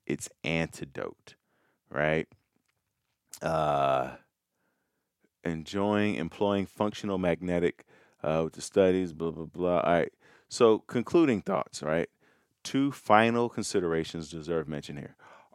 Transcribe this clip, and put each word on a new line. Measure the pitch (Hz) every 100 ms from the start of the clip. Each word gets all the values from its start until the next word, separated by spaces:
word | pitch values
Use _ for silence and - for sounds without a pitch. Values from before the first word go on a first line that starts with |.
| -
its | 73 - -
antidote, | - 82 82 - - - 50 - - - _ _ _ _ _
right? | 69 78 80 - _ _ _ _ _ _ _ _ _ _ -
Uh, | 80 80 76 71 69 65 65 65 _ _ _ _ _ _ _ _ _ _ _ _ 85
enjoying, | 80 76 98 101 104 104 65
employing | 82 - 101 98 92
functional | - 104 - 104 95
magnetic, | 90 82 90 87 87 - - - _ -
uh, | 78 80
with | 80
the | -
studies, | - 101 92 92 90
blah, | 76 82
blah, | 78 78
blah. | 85 87 87
All | -
right. | 85 71 _ - - -
So | - 117 107
concluding | - 127 113 170 151 104
thoughts, | - 175 - -
right? | 73 82 - _ _ _ _ _
Two | - 135 139
final | 139 - 107 117 117 120
considerations | - 101 101 87 82 80 82 78
deserve | 82 78 82 73
mention | 73 - 73
here. | 69 - - - -